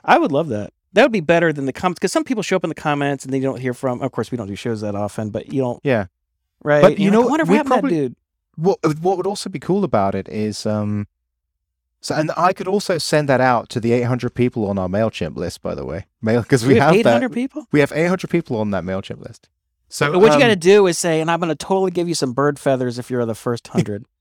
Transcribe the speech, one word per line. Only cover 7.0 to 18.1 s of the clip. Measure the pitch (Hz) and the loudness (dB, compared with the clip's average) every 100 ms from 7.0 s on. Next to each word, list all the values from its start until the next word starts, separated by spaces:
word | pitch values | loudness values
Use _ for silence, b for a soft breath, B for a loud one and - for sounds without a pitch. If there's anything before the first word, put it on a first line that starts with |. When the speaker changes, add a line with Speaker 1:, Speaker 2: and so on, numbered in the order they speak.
| 196 | 4
Speaker 1:
You're | |
Speaker 2:
know, | 214 | 4
Speaker 1:
like, | 240 | 4
"I | |
wonder | 311 311 | 2 4
Speaker 2:
we | |
Speaker 1:
what | - | 2
happened | 269 | 4
to | 247 | 0
that | |
Speaker 2:
probably | 269 165 127 | 2 0 -2
Speaker 1:
dude." | - _ _ _ - | -6 _ _ _ -2
Speaker 2:
What, | 175 175 160 151 | 0 0 -2 0
what | 180 180 | -2 -2
would | 185 | -2
also | 202 202 | -6 -8
be | 160 | -8
cool | - 196 | -4 -2
about | 190 110 98 98 | 0 0 0 -2
it | - | -6
is, | 107 107 104 110 | -6 -6 -4 -4
um, | 107 104 104 101 _ _ _ _ _ _ _ _ _ | -4 -4 -6 -8 _ _ _ _ _ _ _ _ _
so, | - 156 | -6 -4
and | 156 - | -4 0
I | 180 | 0
could | 190 185 | 0 -2
also | 202 - 165 | -2 -2 -4
send | - 151 143 | 0 0 2
that | 127 | 2
out | 127 117 - | 4 2 -2
to | 120 | -4
the | 117 | 0
eight | 123 | 0
hundred | 117 123 120 | 0 -2 -4
people | - 123 117 101 | 0 0 0 -2
on | 98 | -2
our | 92 | -2
MailChimp | 101 110 - 78 57 | 0 -2 -2 -8 -6
list, | 87 - | -8 -8
by | 90 80 | -8 -8
the | 65 | -8
way. | 82 - _ | -10 -12 _
Mail, | 110 117 | 0 0
'cause | - 135 120 | 2 2 4
we | 117 | 4
Speaker 1:
We | |
have | 147 196 | 6 4
Speaker 2:
have | |
that. | 226 | 4
Speaker 1:
eight | |
hundred | 233 254 | 4 0
people? | 240 262 302 262 | -4 -6 -8 -2
Speaker 2:
We | 147 | 0
have | 143 | 0
eight | 151 | 0
hundred | 175 | 0